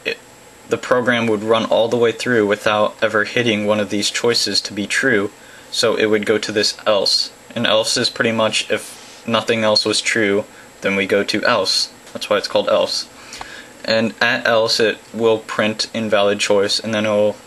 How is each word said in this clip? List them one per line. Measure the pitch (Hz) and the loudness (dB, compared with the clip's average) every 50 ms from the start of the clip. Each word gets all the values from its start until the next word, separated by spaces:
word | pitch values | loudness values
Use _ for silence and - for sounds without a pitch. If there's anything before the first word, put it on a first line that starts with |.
| - | -6
it, | - 151 - - - - - - - - - - - | -8 -8 -8 -12 -20 -20 -20 -20 -20 -20 -20 -6 -4
the | 117 110 | -4 -4
program | - - 131 127 120 127 120 117 113 113 | 0 0 0 2 2 2 0 0 0 0
would | 110 104 104 | 0 -2 2
run | 110 113 113 107 | 2 2 2 2
all | - - 95 110 117 | 2 2 2 2 2
the | 123 120 | 2 2
way | 117 113 | 2 2
through | 110 - - 131 123 117 104 101 | 0 -2 -2 0 2 2 4 2
without | 104 104 - 110 107 107 107 104 - - - | 2 0 0 0 2 2 2 0 0 -2 -2
ever | 110 104 110 104 | 0 0 0 -2
hitting | - - 123 120 120 107 104 107 104 | 0 -2 -2 0 0 0 0 0 0
one | 107 107 | 0 0
of | 104 95 | 0 -2
these | 107 104 101 - | -2 -2 -2 -2
choices | - - - 120 120 - - 107 98 - | -4 -2 0 0 0 0 0 0 -2 -2
to | - - - | -4 -4 -6
be | 104 101 98 | -6 -6 -2
true. | - - - 135 120 104 98 104 - - - - - - - - | -2 0 2 2 2 2 0 -2 -8 -12 -20 -20 -20 -20 -20 -12
So | - - 123 113 104 | -6 -2 0 0 2
it | - 107 107 | 2 2 2
would | 107 107 101 | 2 0 2
go | - 110 107 | 2 0 0
to | - - | 0 -2
this | 104 107 101 - - - - - | -2 0 0 0 -2 -4 0 0
else. | 107 98 95 - - - - - - - - - - | 2 2 2 0 0 0 -2 -4 -8 -20 -20 -12 -6
And | 120 117 - | -4 0 2
else | 104 110 113 - - | 2 2 0 0 -2
is | 131 120 110 | 0 0 -2
pretty | - - 123 117 | 0 0 0 0
much | 113 113 110 107 104 - - - | 2 2 0 0 0 -2 -2 -2
if | 117 101 - - - - - - - - - - | -4 -4 -4 -10 -18 -18 -20 -20 -20 -14 -8 -2
nothing | 117 110 107 - 117 110 110 | -2 -2 0 0 -2 0 2
else | 107 107 107 - | 2 2 2 2
was | 110 104 - | 0 -2 -2
true, | - - - 117 110 101 101 101 107 - - - - - - - | -2 -2 0 0 2 2 0 0 -2 -4 -14 -20 -20 -20 -20 -6
then | - 98 98 | -4 -4 -2
we | 98 98 | -2 0
go | 95 107 101 101 | 2 2 0 0
to | - - 107 - | 0 -2 -2 0
else. | - 123 107 92 - - - - - - - - - | 2 2 2 0 0 0 -2 -2 -4 -8 -20 -20 -16
That's | - - - - | -14 -12 -4 -2
why | - 101 | -2 -2
it's | - - | -2 0
called | - 104 98 95 | 0 0 2 2
else. | 104 95 92 - - - - - - - - - - - - - - - - - - - - | 2 2 2 0 -2 -8 -8 -10 -16 -20 -20 -18 -16 -16 -16 -16 -16 -18 -20 -20 -20 -12 -4
And | - 113 113 117 110 104 - | -2 0 0 0 -2 -2 0
at | - 117 123 123 - - | 0 0 0 0 0 2
else | 117 113 110 113 - - | 2 2 2 2 2 2
it | 117 107 101 - - - - | 2 0 0 -2 -10 -14 -6
will | 107 117 113 110 107 | 0 2 2 2 2
print | - - - - 110 107 107 - - - - | -2 -6 -2 -2 0 0 0 -4 -8 -6 -6
invalid | 117 113 107 104 104 101 101 104 101 | -6 -2 0 2 2 4 2 2 0
choice, | - - 104 101 98 104 - - | 0 2 2 2 2 2 -2 -4
and | - 110 113 | -4 -4 -4
then | 107 107 | -2 0
it | 110 | 0
will | 107 104 104 107 101 - - | 2 2 2 0 0 -4 -14